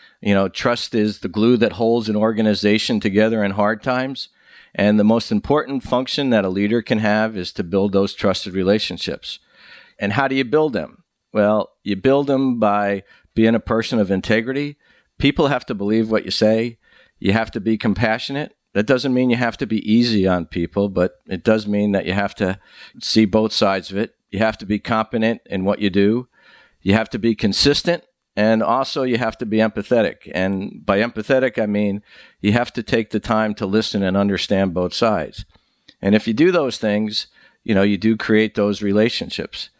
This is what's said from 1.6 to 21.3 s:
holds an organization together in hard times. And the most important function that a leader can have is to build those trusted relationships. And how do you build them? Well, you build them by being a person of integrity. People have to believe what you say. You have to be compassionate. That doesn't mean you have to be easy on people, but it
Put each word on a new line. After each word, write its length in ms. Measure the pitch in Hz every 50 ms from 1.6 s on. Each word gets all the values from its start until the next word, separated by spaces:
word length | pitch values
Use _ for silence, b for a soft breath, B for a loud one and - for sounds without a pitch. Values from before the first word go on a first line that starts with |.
| 117 107 -
holds 360 | - 117 113 117 120 110 110
an 80 | 104
organization 840 | 107 107 113 110 107 110 110 101 92 104 104 104 107 - - 120 104
together 420 | - 107 95 104 107 110 113 110 104
in 100 | 98 90
hard 300 | 104 104 104 110 107 -
times. 460 | 135 123 127 131 135 135 - - b b b b b b b b b b
And 260 | - 98 104 107 107
the 40 | 104
most 280 | 107 113 117 - - 113
important 500 | 101 - - 143 151 139 127 139 131 -
function 480 | - 127 123 135 - - 147 143 131
that 140 | 117 107 95
a 40 | 92
leader 320 | 92 98 101 104 117 120
can 180 | 110 - 120 110
have 380 | 107 104 104 107 110 110 110
is 140 | 98 90 - -
to 120 | - 98
build 280 | 85 92 98 98 104 98
those 220 | 98 98 98 -
trusted 400 | - - 101 92 - - 98 90
relationships. 880 | 95 92 92 104 110 - - 90 82 - - 73 - - - - B B B B B B B B B B B B -
And 140 | 104 101 101
how 160 | 131 135 135
do 60 | 135
you 100 | 135 135
build 300 | 117 135 151 156 156 117
them? 280 | 92 76 69 - _ _ _ _ _ _ _ -
Well, 400 | 107 101 104 107 107 - - _ _ _
you 140 | 101 101
build 320 | 95 90 131 139 143 143 135
them 320 | 139 135 135 131 123 117
by 420 | 110 104 101 104 101 101 101 95 b b b b b b _
being 200 | 113 110 113 117
a 60 | 110
person 380 | - - 117 113 113 - 131 113
of 120 | 101 92
integrity. 640 | 98 95 - - 113 113 113 123 131 139 147 147 143 b b b b b b b b -
People 300 | - 139 143 - 160 139
have 180 | 143 123 -
to 80 | - 123
believe 360 | 95 101 101 107 113 113 110
what 140 | 110 107 -
you 60 | -
say. 480 | - - 110 107 110 113 117 120 117 b b b b b b b b _
You 140 | - 98 101
have 180 | 113 110 - -
to 80 | 117
be 160 | 92 113 110
compassionate. 800 | 107 - 113 98 - 120 110 110 123 - - 139 143 151 - - _ _ _ -
That 160 | 101 110 113
doesn't 260 | 135 127 123 139 127
mean 160 | 127 127 127
you 60 | 120
have 200 | 120 123 117 107 -
to 80 | 131
be 220 | 101 110 104 - 104
easy 380 | 107 117 120 120 110 101 92
on 200 | 92 90 87 82
people, 420 | - - 90 85 82 - 101 101 101
but 320 | 95 90 90 92 - _ _
it 180 | -